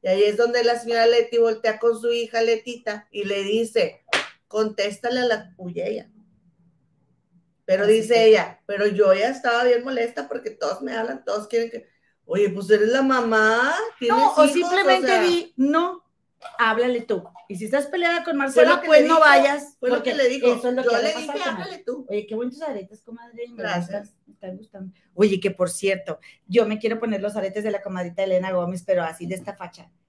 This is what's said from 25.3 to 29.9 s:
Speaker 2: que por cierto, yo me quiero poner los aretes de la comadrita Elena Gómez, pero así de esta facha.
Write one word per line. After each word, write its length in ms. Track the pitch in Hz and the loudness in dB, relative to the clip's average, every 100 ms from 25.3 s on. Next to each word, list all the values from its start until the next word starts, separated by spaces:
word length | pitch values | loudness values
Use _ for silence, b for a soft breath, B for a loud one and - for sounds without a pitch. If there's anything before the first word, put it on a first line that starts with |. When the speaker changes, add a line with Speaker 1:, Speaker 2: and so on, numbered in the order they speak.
| 190 | 2
Speaker 2:
que 100 | 196 | -4
por 200 | 190 180 | -2 -4
cierto, 500 | - 196 190 190 156 b b _ | -2 -2 -4 -6 -14 b b _
yo 200 | 208 214 | 0 2
me 120 | 214 | -2
quiero 220 | 220 226 | -4 -4
poner 220 | 233 202 | -4 -4
los 120 | 208 208 | -4 -6
aretes 280 | 196 202 | -6 -6
de 60 | 214 | -6
la 100 | 202 | -6
comadrita 420 | 196 185 175 175 | -8 -8 -8 -4
Elena 280 | 196 185 185 | 0 0 0
Gómez, 300 | 185 175 180 | -4 -4 -6
pero 180 | - 180 | -2 -2
así 220 | 165 170 175 | -2 -8 -10
de 100 | 185 | -10
esta 180 | 180 202 | -10 -16
facha. 340 | 175 - - | -18 -20 -20